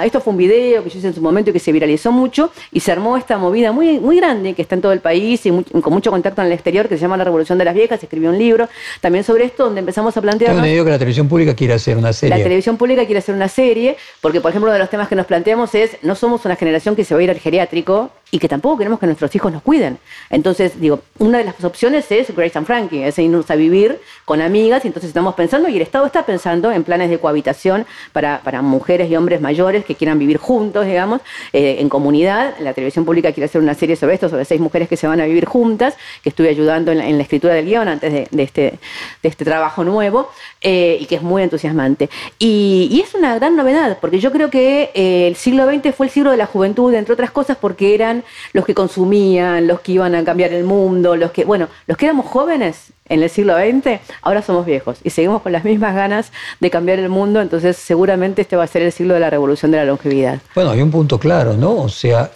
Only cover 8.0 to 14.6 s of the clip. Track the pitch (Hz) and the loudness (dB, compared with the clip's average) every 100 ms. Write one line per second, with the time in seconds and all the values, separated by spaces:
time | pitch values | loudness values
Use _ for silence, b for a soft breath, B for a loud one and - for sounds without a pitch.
8 | 156 160 165 185 233 226 233 B B B | -8 -4 -2 2 2 2 0 B B B
9 | 180 180 208 226 247 247 247 202 180 190 | -2 0 2 2 2 0 -2 -2 -4 -2
10 | 220 220 208 214 233 180 160 160 160 143 | -2 -2 -2 0 2 2 2 2 2 0
11 | 127 120 147 165 156 120 127 117 120 113 | 0 0 2 2 2 2 0 0 0 0
12 | 113 110 - 107 180 185 208 226 247 262 | 0 0 0 2 2 0 0 0 2 2
13 | 220 208 190 196 190 - 254 226 247 302 | 2 -2 -2 -2 -2 0 2 2 0 -2
14 | B B 156 165 - 202 | B B -2 0 0 0